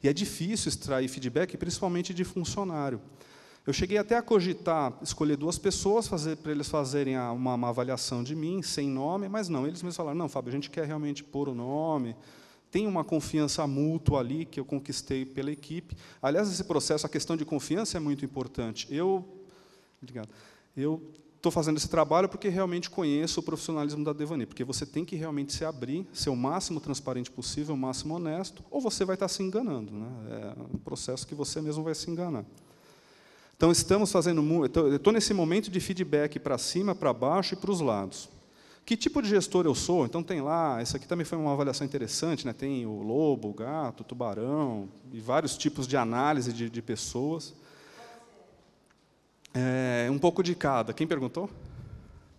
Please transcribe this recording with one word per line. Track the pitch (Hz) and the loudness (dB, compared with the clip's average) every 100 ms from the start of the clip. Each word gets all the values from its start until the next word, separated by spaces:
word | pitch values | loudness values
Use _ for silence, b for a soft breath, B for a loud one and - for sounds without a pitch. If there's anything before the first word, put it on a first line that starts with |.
E | 139 | 2
é | |
difícil | 151 202 - 170 220 - | 2 -2 -4 -4 -2 -2
extrair | - - 131 131 | -4 -2 0 -2
feedback, | 131 127 123 180 - | -2 -2 0 0 -2
principalmente | 175 - 190 175 180 | -6 -2 -2 -2 -4
de | 175 | -4
funcionário. | 180 - 165 - 196 156 139 117 - B B B B B - | -4 -2 -4 -4 -4 -2 -2 -4 -8 B B B B B -4
Eu | |
cheguei | 139 180 208 | 0 2 2
até | 208 233 | 2 2
a | |
cogitar | 233 220 180 170 175 160 135 120 | 6 4 4 0 2 2 2 -2
escolher | 151 - 151 143 | -8 0 2 2
duas | 151 170 | 0 0
pessoas, | 202 180 196 220 220 | 0 2 2 2 2
fazer, | 185 151 156 | -2 -2 -4
pra | 156 | -2
eles | 151 127 | -2 0
fazerem | 156 135 143 135 131 | 0 2 0 0 0
a, | 123 | -2
uma, | 120 127 | 0 0
uma | 123 120 | 2 0
avaliação | 120 127 127 - 123 | 0 0 -2 -2 -2
de | 127 | -2
mim, | 156 156 185 | -4 -2 -4
sem | - - 143 | -4 -2 0
nome, | 131 143 190 196 | 0 0 -2 -2
mas | 208 190 | -4 -2
não, | 151 139 | 0 0
eles | 175 | -2
mesmos | 175 175 | -6 -4
falaram, | 160 151 | -4 -2
"Não, | 160 | -2
Fábio, | 139 120 | -2 -4
a | |
gente | 135 139 | -4 -4
quer | - 151 | -4 -4
realmente | 151 147 143 | -2 -4 -6
pôr | 147 139 139 | -6 -4 -2
o | |
nome, | 123 123 143 160 156 120 117 B B B B _ | -2 -4 -2 0 0 -2 -6 B B B B _
tem | 180 214 | 0 2
uma | 185 | 0
confiança | 156 160 - 156 147 - 147 | 2 0 2 2 2 2 0
mútua | 135 151 160 - 143 | 2 2 4 4 4
ali | 120 151 165 | 2 -2 -4
que | - | -8
eu | |
conquistei | 131 139 139 123 - 135 131 | -4 -6 -4 -8 -4 -4 -4
pela | 135 135 | -4 -4
equipe." | 147 143 160 - - B B | -6 -8 -10 -8 -14 B B
Aliás, | 131 160 208 | 2 4 2
esse | 175 | 0
processo, | 190 156 - 151 147 | 0 0 2 0 0
a | |
questão | 151 - 165 | -4 -2 -2
de | |
confiança | 151 147 - 165 220 175 | 0 -2 0 -2 0 -2
é | |
muito | 151 143 | -2 -2
importante. | 139 139 123 - 113 113 - | -2 -4 -6 -4 -6 -6 -6
Eu, | 143 185 190 185 - - B B B B B | 0 2 2 -2 -16 -20 B B B B B
obrigado, | 123 120 107 B B B B - | -14 -10 -12 B B B B -2
eu | 143 160 - - - _ | -2 -2 -6 -20 -20 _
tô | 170 | 2
fazendo | 170 156 156 | 4 2 2
esse | - | 2
trabalho | 170 151 160 190 | 4 6 6 4
porque | - 208 | 2 -2
realmente | 180 190 175 170 | 0 0 -2 -4
conheço | - 160 143 165 170 | -2 2 2 0 -2
o | |
profissionalismo | 160 156 - 156 147 147 | -2 -4 -4 -2 -2 -2
da | 151 | -2
Devani, | 147 147 160 113 | -2 -2 -2 -4
porque | - | -4
você | 123 131 143 | -4 -4 -4
tem | 156 180 | -6 -4
que | 165 | -4
realmente | 160 147 139 | -4 -4 -4
se | - | -4
abrir, | 160 147 123 151 190 | -4 -4 -4 -4 -6
ser | - 147 | -4 -2
o | 127 | 0
máximo | 127 175 - 156 | 0 0 -2 -4
transparente | - 135 - 127 123 | -4 -4 -2 -4 -6
possível, | - 120 147 151 143 | -8 -6 -4 -2 -2
o | |
máximo | 131 131 151 165 | -2 -2 -4 -4
honesto, | 165 160 185 - - | -2 -4 -6 -10 -6
ou | 285 | -2
você | 254 - 190 | 0 0 0
vai | 185 | 0
tá | 190 | 0
se | - | 0
enganando, | 190 202 247 135 104 | 0 0 0 -2 -4
né? | 104 113 123 110 | -8 -8 -10 -8
É | 113 104 123 123 131 | -8 -8 -10 -8 -8
um | |
processo | - - - 127 - | -6 -8 -6 -6 -6
que | 147 | -6
você | 143 - | -4 -2
mesmo | 156 151 | -2 -2
vai | 156 156 | -2 -4
se | - | -4
enganar. | 170 175 131 104 - B B B B B B B B B B | -4 -2 -4 -6 -16 B B B B B B B B B B
Então, | 160 | 6
estamos | 170 - 196 208 | 6 6 6 6
fazendo | 196 165 165 | 4 4 4
mu-, | 151 165 139 | 4 4 4
eu | |
tô, | 165 151 | 6 4
eu | 139 | 6
tô | 143 | 6
nesse | 226 - | 6 4
momento | 202 160 185 208 | 2 4 4 2
de | 180 | -2
feedback | 139 185 165 147 147 147 | -2 -2 2 2 2 -2
pra | 143 127 | -2 0
cima, | - 175 202 | 0 0 0
pra | 185 151 | 2 2
baixo | 113 127 180 185 | 2 2 2 0
e | 185 | -2
pros | 185 190 | -2 0
lados. | 143 104 95 - - - B B B B - | 2 0 -2 -8 -16 -20 B B B B -2
Que | 226 | 0
tipo | 330 302 | 2 2
de | 214 | 4
gestor | 202 - 185 165 | 4 4 4 4
eu | |
sou? | 127 - 175 120 | 2 2 2 2
Então, | 165 | 0
tem | 165 180 | -4 -4
lá, | 139 165 156 120 | 0 2 2 0
essa | 117 135 | -2 -6
aqui | - | -4
também | 175 160 | -2 -2
foi | 165 | 0
uma | 151 | 0
avaliação | 143 139 131 139 | 2 2 0 -2
interessante, | 139 113 - 160 151 131 | -2 -4 -2 0 0 -2
né? | |
Tem | 113 139 135 113 | -4 -4 -4 -4
o | 107 | -6
lobo, | 104 127 156 123 104 | 0 4 4 2 -2
o | |
gato, | 101 113 156 135 117 | -6 -6 -4 -4 -6
o | |
tubarão, | 110 123 120 101 120 147 143 110 98 - 127 | -12 -4 -4 -2 -2 0 0 -2 -8 -12 -16
e | 120 | -12
vários | 113 135 156 - | 2 2 2 0
tipos | 151 151 127 | -2 -2 0
de | 135 | 2
análise | 113 117 143 151 123 | 2 2 2 2 0
de, | 117 117 | -4 -6
de | 117 | -6
pessoas. | 113 110 - 123 143 165 - - B B B B B B B B - - _ _ _ _ _ _ _ _ - 127 | -6 -6 -4 -2 -2 -4 -8 -16 B B B B B B B B -20 -20 _ _ _ _ _ _ _ _ -6 0
É, | 127 131 127 120 120 | 2 2 2 2 2
um | 139 | 4
pouco | 175 175 | 4 4
de | 180 | 0
cada. | 175 151 131 113 | 2 2 2 0
Quem | 110 160 | 0 0
perguntou? | 160 127 151 196 - B B B B B B B | 0 -2 -4 -6 -10 B B B B B B B